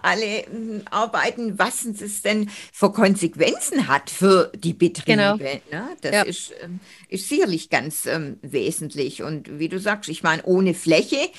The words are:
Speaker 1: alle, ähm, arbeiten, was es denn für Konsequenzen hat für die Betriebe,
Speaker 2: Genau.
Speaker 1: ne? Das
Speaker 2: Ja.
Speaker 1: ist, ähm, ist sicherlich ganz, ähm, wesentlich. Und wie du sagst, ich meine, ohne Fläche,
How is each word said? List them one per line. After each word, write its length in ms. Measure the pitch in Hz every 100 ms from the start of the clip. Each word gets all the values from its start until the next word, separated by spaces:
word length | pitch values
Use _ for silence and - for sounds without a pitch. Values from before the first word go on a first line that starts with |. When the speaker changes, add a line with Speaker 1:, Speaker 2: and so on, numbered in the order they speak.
Speaker 1:
alle, 440 | 185 185 214 214
ähm, 380 | - 226 226 214 -
arbeiten, 720 | 208 220 - 165 - 226 196
was 240 | 202 -
es 380 | 240 208 208 202
denn 280 | 202 214 208 - -
für 220 | - 196
Konsequenzen 960 | 202 196 196 165 143 156 - - 302 170
hat 200 | 139 -
für 420 | - 196 185 -
die 180 | - 165
Betriebe, 440 | - 170 - - 214
Speaker 2:
Genau. 180 | 202
Speaker 1:
ne? 260 | 214 135 139 - 156 254 349
Das 120 | 143
Speaker 2:
Ja. 80 | 208
Speaker 1:
ist, 320 | - 180 - -
ähm, 160 | 175 180 - - -
ist 180 | 185 -
sicherlich 420 | 294 220 160 -
ganz, 360 | 135 143 -
ähm, 340 | - 160 143 -
wesentlich. 800 | 139 143 107 165 151 143 143 -
Und 380 | 147 156 - 147
wie 80 | 165
du 120 | 185
sagst, 300 | 208 208 -
ich 140 | 165
meine, 200 | 170 160
ohne 300 | - 185 190
Fläche, 560 | 165 160 160 - 277 359